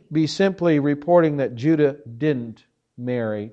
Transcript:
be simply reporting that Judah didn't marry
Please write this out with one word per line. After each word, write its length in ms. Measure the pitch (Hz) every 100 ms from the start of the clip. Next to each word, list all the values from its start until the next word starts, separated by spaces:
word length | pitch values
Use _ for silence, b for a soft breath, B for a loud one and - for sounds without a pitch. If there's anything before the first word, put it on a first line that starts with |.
| _
be 160 | 156 151
simply 540 | - 196 185 175 147
reporting 560 | 147 143 151 175 160 143
that 180 | 123
Judah 440 | 117 147 156 143 147 117 117
didn't 480 | 151 131 117 107 _ _ _ -
marry 540 | 123 123 110 107 110